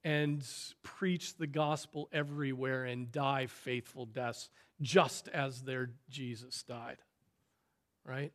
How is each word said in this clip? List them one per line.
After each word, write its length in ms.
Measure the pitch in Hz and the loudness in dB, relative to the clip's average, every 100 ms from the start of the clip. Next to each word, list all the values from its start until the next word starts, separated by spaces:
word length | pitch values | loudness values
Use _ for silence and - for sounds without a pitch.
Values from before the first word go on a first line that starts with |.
and 400 | 160 151 147 147 127 - - - | 4 4 4 2 -2 -10 -12 -14
preach 540 | - - 190 180 - - | -16 0 2 2 -2 -6
the 100 | 160 | -2
gospel 600 | 147 151 151 - 151 147 | 2 4 2 -2 -8 -2
everywhere 720 | 160 147 143 139 131 131 131 | -2 0 0 -2 0 0 0
and 280 | 127 123 123 | 0 -4 -4
die 340 | 147 139 139 127 | 0 2 2 0
faithful 600 | - - 123 117 - 120 | -4 -4 -4 -4 -10 -8
deaths, 440 | 117 120 117 - _ - _ | -4 -4 -4 -12 _ -20 _
just 480 | 135 180 151 - - | 6 8 8 2 -4
as 340 | 160 139 127 | -2 -2 -2
their 280 | 131 131 127 120 _ | -4 -2 -2 -6 _
Jesus 540 | 135 127 113 123 - | -8 -8 -8 -10 -12
died, 340 | - 120 117 - _ _ _ _ _ _ _ _ _ _ | -10 -10 -10 -12 _ _ _ _ _ _ _ _ _ _
right? 280 | - 131 147 | -8 -6 -6